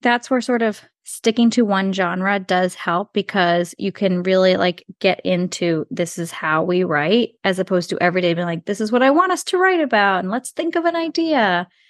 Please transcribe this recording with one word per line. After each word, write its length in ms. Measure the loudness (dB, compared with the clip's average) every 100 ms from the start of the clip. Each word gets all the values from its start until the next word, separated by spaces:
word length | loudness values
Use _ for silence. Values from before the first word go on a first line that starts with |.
that's 280 | 0 0 0
where 100 | -2
sort 220 | 0 0
of 200 | 0 -4 -14 _
sticking 460 | -20 -4 0 4 2
to 120 | 4
one 280 | 2 2 0
genre 460 | 0 -2 -2 -2 -2
does 340 | 0 0 0
help 380 | -4 -4 -2 -2
because 600 | -4 -2 0 2 2 -2 -6
you 140 | -8
can 300 | -2 0 0
really, 320 | 2 4 4 4
like, 280 | 0 -2 -12 -2
get 220 | -2 0
into, 640 | -2 -2 -2 -2 -2 -2 -4
"This 280 | -6 -6 -6
is 140 | -10
how 320 | -6 -2 0
we 180 | 0 0
write," 500 | 0 0 2 0 0 _
as 140 | -4 -2
opposed 300 | 0 -2 -2
to 120 | 0
every 180 | 0 2
day 140 | 0
being 120 | 0 -2
like, 180 | -6 -6
"This 140 | -4
is 100 | 0
what 100 | 2
I 60 | 4
want 220 | 4 2
us 120 | 0
to 140 | -2 0
write 220 | 2 2
about, 380 | 2 2 2 0
and 100 | -2
let's 200 | -6 -6
think 240 | -6 -4 -2
of 80 |
an 120 | -2 -2
idea." 720 | -4 -2 0 2 2 0 -4 _